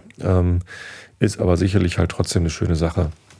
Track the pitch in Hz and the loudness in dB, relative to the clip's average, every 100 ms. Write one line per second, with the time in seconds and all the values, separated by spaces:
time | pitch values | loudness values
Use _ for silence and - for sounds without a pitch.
0 | - - 95 92 87 87 - - - - | -20 -6 0 2 2 0 -4 -12 -18 -20
1 | - _ 107 - 90 85 95 98 87 - | -20 _ -2 0 2 2 2 2 2 0
2 | 87 - 87 92 82 - 90 82 82 92 | 0 -2 -2 0 0 0 -2 0 0 0
3 | 78 - _ - | -4 -6 _ -6